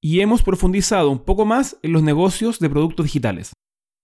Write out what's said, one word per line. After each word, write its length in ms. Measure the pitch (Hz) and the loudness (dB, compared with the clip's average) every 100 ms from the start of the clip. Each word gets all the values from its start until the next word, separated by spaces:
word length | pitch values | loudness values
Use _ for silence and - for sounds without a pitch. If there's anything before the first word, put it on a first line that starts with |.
Y 200 | 156 170 | 0 0
hemos 240 | 202 233 | 2 2
profundizado 680 | - 185 185 190 - 202 151 | 2 2 0 0 0 2 0
un 80 | 135 | 0
poco 260 | - 139 | 0 2
más 360 | 214 233 277 - | 2 0 -2 -6
en 80 | 156 | -2
los 140 | 165 | 0
negocios 560 | 156 147 185 185 220 226 | 2 2 0 0 -4 -2
de 100 | 156 | -2
productos 360 | 143 165 - 151 | 0 -2 -2 -4
digitales. 460 | 143 120 90 - - _ _ _ _ | -2 -4 -6 -12 -20 _ _ _ _